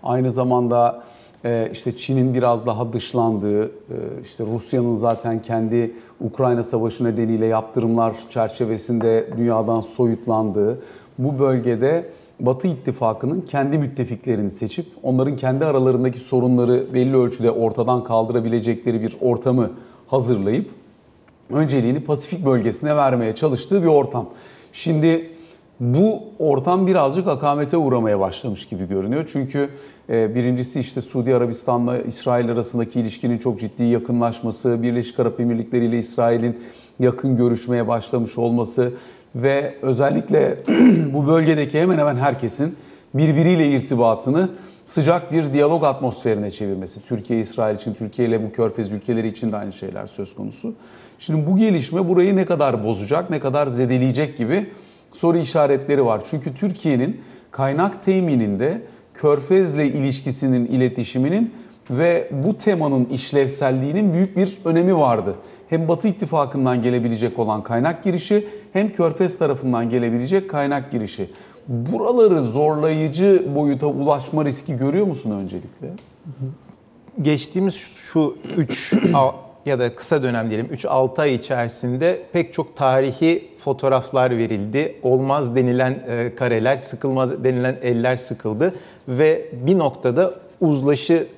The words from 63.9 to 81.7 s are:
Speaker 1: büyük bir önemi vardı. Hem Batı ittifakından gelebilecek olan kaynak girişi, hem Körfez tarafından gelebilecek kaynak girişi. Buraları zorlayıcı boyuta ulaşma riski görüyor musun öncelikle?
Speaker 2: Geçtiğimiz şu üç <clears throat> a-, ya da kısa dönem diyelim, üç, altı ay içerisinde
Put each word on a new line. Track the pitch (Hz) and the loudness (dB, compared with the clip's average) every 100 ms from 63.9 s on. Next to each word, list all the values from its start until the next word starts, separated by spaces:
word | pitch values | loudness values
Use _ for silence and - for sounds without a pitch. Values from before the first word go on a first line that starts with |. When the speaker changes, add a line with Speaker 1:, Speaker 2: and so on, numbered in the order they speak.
| 175 208 | 0 2
Speaker 1:
büyük | 170 190 175 | 2 0 0
bir | 190 - | -2 -2
önemi | 165 165 180 175 | 0 2 4 4
vardı. | 135 110 98 90 - - - | 4 2 -2 -6 -12 -20 -4
Hem | 165 160 | -2 0
Batı | - 214 | 0 0
ittifakından | 196 175 160 139 139 131 123 | -2 -2 0 0 0 0 2
gelebilecek | 117 123 117 113 120 - | 0 0 0 0 -2 0
olan | 110 107 | -2 -2
kaynak | 107 117 147 170 | -2 0 0 0
girişi, | 196 175 - 208 208 - - | -2 -2 2 0 0 -14 -6
hem | 190 214 | -2 -2
Körfez | 196 165 151 185 180 | 0 0 2 -2 0
tarafından | 151 135 131 120 117 | 0 0 0 0 0
gelebilecek | 123 117 120 127 196 190 | 0 0 -2 0 0 0
kaynak | 147 143 139 127 | -2 -2 -2 -4
girişi. | 117 104 - 90 - - - - | -6 -6 -8 -10 -10 -20 -20 -8
Buraları | 120 127 277 240 247 214 165 | -6 -4 -2 0 4 6 4
zorlayıcı | 123 123 151 151 156 156 156 156 196 190 139 | 2 2 2 2 0 0 -2 2 4 4 2
boyuta | 143 147 139 147 | 0 0 0 -2
ulaşma | 135 139 143 135 156 | 0 0 0 -2 -2
riski | 147 131 - 123 | -2 -4 -6 -2
görüyor | 135 170 208 | 0 2 0
musun | 135 113 | -2 -4
öncelikle? | 101 92 95 - - 135 185 - _ 170 131 135 151 - - _ _ - 240 | -6 -6 -10 -14 -14 -14 -14 -20 _ -20 -10 -12 -12 -20 -20 _ _ -14 -2
Speaker 2:
Geçtiğimiz | 147 147 - 185 190 | 0 0 -2 -2 -2
şu | - - - - 165 147 - - 185 | -4 -16 -18 -4 0 0 -2 -6 -2
üç | 131 - - 220 | -2 -4 0 2
<clears throat> | 175 | 4
a-, | 156 131 - - - 143 | 4 2 0 -20 -10 -2
ya | 131 | 0
da | 120 | 0
kısa | 117 - 156 | -2 0 0
dönem | 127 117 113 | 2 0 -2
diyelim, | 110 120 | -4 -4
üç, | 139 - | -6 0
altı | 131 131 131 | 2 2 2
ay | 151 | 0
içerisinde | 123 - 127 117 | 0 -2 -2 -2